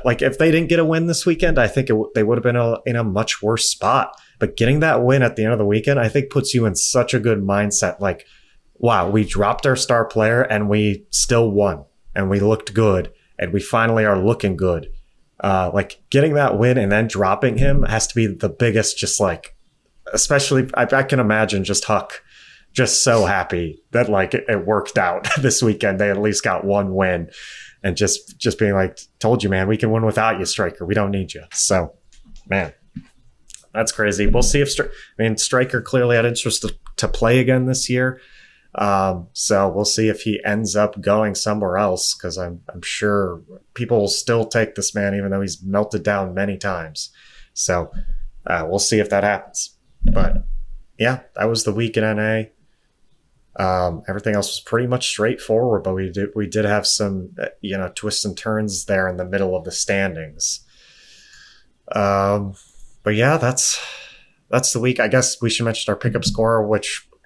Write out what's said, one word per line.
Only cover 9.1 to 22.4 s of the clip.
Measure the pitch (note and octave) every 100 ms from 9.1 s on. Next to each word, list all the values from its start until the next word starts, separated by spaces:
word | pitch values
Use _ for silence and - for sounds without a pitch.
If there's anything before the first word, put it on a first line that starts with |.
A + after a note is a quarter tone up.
we | G#2+
dropped | G2+ G2 G2+ B2 C#3
our | B2+
star | - A#2
player | A2 A2 G#2+ A#2+
and | B2+ G#2+ G#2
we | G#2 G#2 G2+ -
still | - - A#2 A2+
won | G2+ G2+ D2 C#2+ _ -
and | - F#2+
we | G2
looked | G2+ A2 -
good | G#2+ A2 F#2 E2+ - _ -
and | F2+
we | F#2+
finally | - A#2 A2+ A2+
are | G#2+ F#2+
looking | G2+ A#2+ G2+ F2+
good. | F#2 E2+ C#2+ - - _ _ -
Uh, | G2+ F#2+ F2+
like, | G2 F2+ - -
getting | C3+ D#3
that | D3 C3+ G2+
win | A#2+ B2+
and | G2
then | G#2 A2+
dropping | G2 F#2+ G2+ C3 A#2
him | C#3 C#3
has | - A2+ -
to |
be | A#2+ A2
the | F#2+ G2+
biggest, | - A#2+ G#2+ G#2 -
just, | A#2+ -
like, | G2 E2 - - _ _ _ _ -
especially, | G#2+ - C#3+ C#3 C3 C3
I, | - A#2+
I | C3+
can | C3+ C3
imagine | G#2+ G#2+ G#2 G2
just | F#2+ G2 -
Huck | G2+ - - _ -